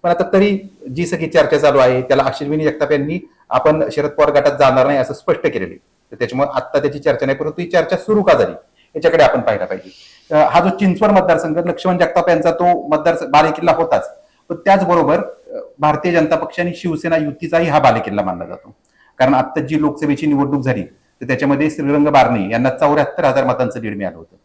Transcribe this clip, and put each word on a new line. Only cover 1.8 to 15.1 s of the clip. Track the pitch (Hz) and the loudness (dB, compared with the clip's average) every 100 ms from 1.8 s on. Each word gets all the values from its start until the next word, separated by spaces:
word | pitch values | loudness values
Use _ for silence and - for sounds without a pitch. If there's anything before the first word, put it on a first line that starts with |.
| 127 127 | 4 2
त्याला | 127 135 | 0 0
अश्विनी | 131 - 143 156 | 0 -2 -4 -2
जगताप | 156 - 143 | -2 -2 -2
यांनी | 147 147 175 - _ _ | 0 -2 -6 -10 _ _
आपण | 127 156 156 151 | 0 2 2 -2
शरद | 135 147 | -2 -4
पवार | - 147 | 0 2
गटात | 143 143 139 | 4 2 2
जाणार | 135 127 135 | 2 4 2
नाही | 143 | 0
असं | 127 | -2
स्पष्ट | - - 165 | -6 -4 -2
केलेलं | 156 117 92 | -2 -4 -8
आहे. | - _ _ _ | -10 _ _ _
तर | 110 | -8
त्याच्यामुळे | 123 127 139 | -6 -2 -2
आत्ता | 127 - 143 | -2 -4 -2
त्याची | 139 143 | -2 -2
चर्चा | 151 127 135 | -2 0 -2
नाही, | 139 | -2
परंतु | 156 151 | -4 -6
ही | 175 | -2
चर्चा | 175 - 180 | -2 0 -4
सुरू | - 208 | 0 0
का | 185 | 2
झाली | 139 98 - _ _ _ 156 | 2 2 -4 _ _ _ -2
याच्याकडे | 160 160 | 0 4
आपण | 139 135 | 4 4
पाहायला | 117 104 90 | -2 -2 -4
पाहिजे. | 92 95 - - _ _ 151 | -8 -12 -20 -20 _ _ 2
अ, | 151 | 4
हा | 160 | 4
जो | 180 | 2
चिंचवड | - 196 175 214 | 0 0 2 2
मतदारसंघ | 196 180 160 165 156 | 4 4 0 0 -2
लक्ष्मण | 175 165 185 175 | -4 -4 -2 0
जगताप | 170 180 175 | 0 0 2
यांचा | 165 165 | 2 2
तो | - 175 175 143 | 2 0 0 0
मतदार | 151 160 165 151 | -2 0 -2 2
बालेकिल्ला | 147 156 156 170 | 2 2 2 0
होताच, | 151 165 - - - _ _ _ | 2 2 0 -4 -18 _ _ _
पण | 170 | -6
त्याचबरोबर, | - 196 170 175 143 | 2 2 4 2 2